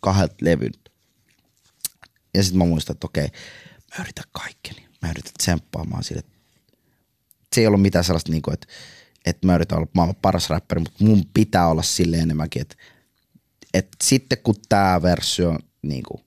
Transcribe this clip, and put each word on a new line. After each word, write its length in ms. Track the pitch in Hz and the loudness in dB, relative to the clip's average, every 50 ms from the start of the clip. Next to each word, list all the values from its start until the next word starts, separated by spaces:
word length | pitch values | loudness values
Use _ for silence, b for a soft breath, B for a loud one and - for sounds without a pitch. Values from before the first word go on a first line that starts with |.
kahdelta 340 | - 98 95 101 95 78 - _ | 0 2 2 2 2 0 -2 _
levyn. 320 | - 80 85 71 57 57 - _ _ _ _ _ _ _ _ _ _ _ _ _ _ _ _ _ _ _ _ _ _ - _ _ - _ _ _ _ _ _ | 0 0 0 0 -2 -6 -8 _ _ _ _ _ _ _ _ _ _ _ _ _ _ _ _ _ _ _ _ _ _ -12 _ _ -20 _ _ _ _ _ _
Ja 80 | 95 101 | 0 0
sit 120 | 92 90 | 2 2
mä 100 | 92 87 | 2 2
muistan, 300 | 87 82 78 - - 80 | 2 2 -2 -2 -6 -10
että 100 | - - | -10 -10
okei, 220 | 80 _ - 73 73 B B B B B B B B B B B _ - - | -8 _ -4 -4 -4 B B B B B B B B B B B _ -14 -12
mä 40 | 180 | -12
yritän 200 | - - - - _ _ | -12 -12 -16 -18 _ _
kaikkeni. 540 | - - - - _ _ - - - _ _ _ _ - | -16 -16 -16 -18 _ _ -20 -20 -20 _ _ _ _ -8
Mä 80 | 82 | -8
yritän 220 | 82 - - - - - | -8 -8 -12 -16 -10 -6
tsemppaamaan 680 | - - 87 76 - _ - - 80 - - - - | -2 -2 -2 -2 -4 _ -10 -10 -8 -8 -8 -8 -8
sille. 180 | - - - - _ _ _ _ _ _ _ _ _ _ _ _ _ _ _ _ _ _ _ _ _ _ _ _ _ - | -8 -10 -10 -12 _ _ _ _ _ _ _ _ _ _ _ _ _ _ _ _ _ _ _ _ _ _ _ _ _ 0
Se 60 | - | 2
ei 60 | 113 | 4
ollut 160 | 110 104 98 98 | 4 6 6 4
mitään 220 | 98 - 87 87 | 4 4 2 0
sellaista, 280 | 92 90 82 - 78 80 | 0 -2 -2 -2 -4 -6
niinku, 180 | 78 71 - | -4 -4 -4
että, 160 | 73 - - B B B B B B B B B B B _ | -8 -8 -10 B B B B B B B B B B B _
että 200 | - 85 _ - | -4 -4 _ 2
mä 80 | 92 90 | 2 2
yritän 240 | 82 85 - 82 80 | 2 2 0 -2 -4
olla 100 | 80 76 _ | -4 -2 _
maailman 240 | 92 87 87 95 - - | 0 0 0 -2 -2 0
paras 280 | 95 92 90 - - | 0 0 0 -2 -2
räppäri, 300 | 80 80 - _ - 85 | -4 -4 -4 _ -4 -4
mut 200 | 82 - _ - | -4 -6 _ 2
mun 240 | 101 107 110 101 87 - - | 4 6 6 4 2 2 0
pitää 340 | - 110 - - 95 87 82 | 0 0 2 2 2 2 2
olla 140 | 80 80 78 | 2 0 -2
sille 340 | - - - 90 85 82 | -4 -2 -2 0 0 0
enemmänkin, 460 | 82 82 82 78 76 78 80 - 62 65 | 0 0 0 -2 -2 -4 -4 -6 -8 -10
että, 120 | - - b b b b b b b b b b _ _ _ _ _ _ _ - _ - | -10 -14 b b b b b b b b b b _ _ _ _ _ _ _ -20 _ -2
että 220 | - 110 _ - _ - | -2 -2 _ -8 _ 0
sitten 340 | - 135 131 - _ 131 - _ | 2 2 2 2 _ -6 -2 _
kun 120 | - 104 - - _ | -2 -2 -2 0 _
tää 340 | 110 101 98 95 92 87 80 | 2 2 4 4 2 4 4
versio 480 | 90 87 82 - - - - 90 85 | 2 2 2 0 -6 -2 0 0 0
on 80 | 82 - - _ _ _ - | -2 -4 -8 _ _ _ -8
niinku 380 | 76 73 65 - - - - _ | -8 -6 -8 -8 -12 -16 -18 _